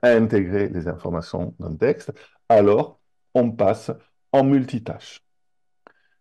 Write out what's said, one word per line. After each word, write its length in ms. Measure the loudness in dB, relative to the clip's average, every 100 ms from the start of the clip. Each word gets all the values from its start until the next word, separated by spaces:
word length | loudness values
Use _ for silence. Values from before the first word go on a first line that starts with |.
intégrer 680 | 2 4 2 0 0 -2 -4
les 200 | -4 -8
informations 680 | -8 -8 -8 -8 -10 -10 -10
d'un 180 | -12 -4
texte, 360 | -2 -2 -8 -16 -20 _ _
alors 520 | 4 6 2 0 -8 _ _ _
on 180 | -2 -2
passe 420 | 0 0 -2 -6 -14 _ _ _
en 120 | 2
multitâche. 760 | 4 2 0 -6 -10 -14 -16 -20 _ _ _ _ _ _ _ _ _ _